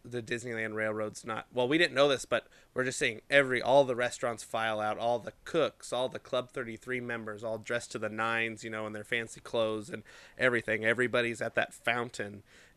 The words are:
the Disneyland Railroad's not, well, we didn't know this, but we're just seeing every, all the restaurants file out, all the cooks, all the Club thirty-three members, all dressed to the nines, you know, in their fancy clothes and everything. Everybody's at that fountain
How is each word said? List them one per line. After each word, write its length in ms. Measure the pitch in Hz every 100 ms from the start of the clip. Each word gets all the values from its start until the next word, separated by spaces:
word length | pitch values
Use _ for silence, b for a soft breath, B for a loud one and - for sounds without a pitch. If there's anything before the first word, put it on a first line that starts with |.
| 120
the 160 | 123
Disneyland 540 | 113 120 123 113 110 107
Railroad's 500 | 110 107 107 - -
not, 220 | 110 -
well, 160 | 123 123
we 120 | 160
didn't 160 | 170 127
know 120 | 143
this, 180 | 127 -
but 200 | 117 - b b -
we're 80 |
just 160 | 127 -
seeing 220 | 127 110 -
every, 320 | 143 135 123
all 260 | - 139 131
the 100 | 120
restaurants 480 | 120 - 123 110
file 360 | - 113 110 107
out, 200 | 107 98
all 180 | 117 120
the 160 | 107 - -
cooks, 460 | 165 123 - -
all 180 | 123 127
the 100 | -
Club 320 | - 127 123
thirty-three 480 | 139 117 110 123 127
members, 440 | 120 117 110 104
all 140 | 113 110
dressed 340 | 107 120 -
to 40 | 117
the 100 | 107
nines, 540 | 107 113 113 113 107
you 60 | 113
know, 160 | 110 107
in 80 |
their 100 | 107
fancy 360 | 104 120 113 -
clothes 480 | - 117 110 110 104
and 140 | 113 B B B -
everything. 480 | 127 120 110 107 110
Everybody's 560 | 117 123 123 117 110
at 140 | 117 -
that 180 | -
fountain 720 | - - 120 117 - 104 104 b b b